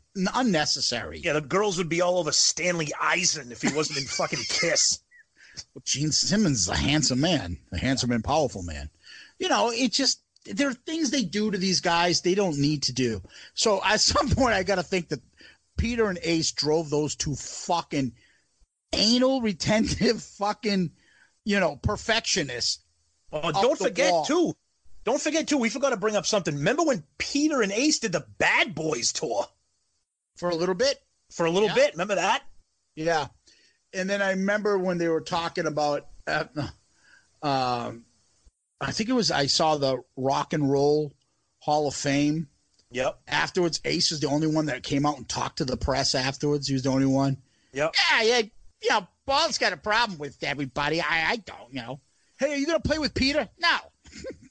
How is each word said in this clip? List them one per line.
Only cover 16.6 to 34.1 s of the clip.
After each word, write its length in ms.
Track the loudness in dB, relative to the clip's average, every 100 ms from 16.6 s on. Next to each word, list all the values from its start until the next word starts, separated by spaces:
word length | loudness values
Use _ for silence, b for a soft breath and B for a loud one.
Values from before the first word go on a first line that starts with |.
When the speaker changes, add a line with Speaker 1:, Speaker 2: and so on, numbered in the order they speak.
| 0 0 0
Speaker 1:
those 260 | -2 -2 -4
two 200 | -4 -6
fucking 760 | -8 -10 -4 -2 -2 -2 -2 b b b b b _ _ _
anal 480 | 0 2 4 4 2
retentive 800 | 0 -2 0 2 2 2 0 0
fucking, 680 | -6 -6 -4 -2 -2 0 -2 b b b b b -2
you 140 | 2
know, 180 | 2 0
perfectionists 1000 | -4 -2 0 0 0 -2 -2 -4 -4 -6 _ _ _ _ -10
Speaker 2:
Oh, 60 | -6
Speaker 1:
up 140 | -2 2
Speaker 2:
don't 240 | 2 2
Speaker 1:
the 60 | 0
Speaker 2:
forget, 260 | 2 4
Speaker 1:
wall. 140 | 4 2
Speaker 2:
too. 280 | 2 2 -2 _ _ -20 -6 -2
Don't 140 | 0
forget, 280 | 0 0 0
too, 80 | 2
we 100 | 0
forgot 200 | 0 0
to 80 | 0
bring 180 | 0 0
up 100 | 0
something. 300 | 0 0 0
Remember 260 | 2 2
when 200 | 2 2 -4 -10
Peter 440 | -4 0 2 2
and 120 | 2
Ace 260 | 2 2 2
did 140 | 0
the 120 | -2 -6 0
Bad 360 | 2 2 0
Boys 380 | -2 -4 -2 -2
tour? 340 | -4 -2 -2 -4 _ _ _ _ _ _ _ _ -8
Speaker 1:
For 120 | -4
a 60 | 0
little 200 | 0 2
bit. 220 | 0 0 _ _ _
Speaker 2:
For 160 | -2 0
a 60 |
little 160 | 2 2
Speaker 1:
Yeah. 80 | 4
Speaker 2:
bit. 160 | 2 2
Remember 200 | -2 0
that? 280 | 2 0 -4 -18 -20 _ _ -4
Speaker 1:
Yeah. 320 | 0 0 -2 -8 b b b b _
And 160 | -6
then 120 | -2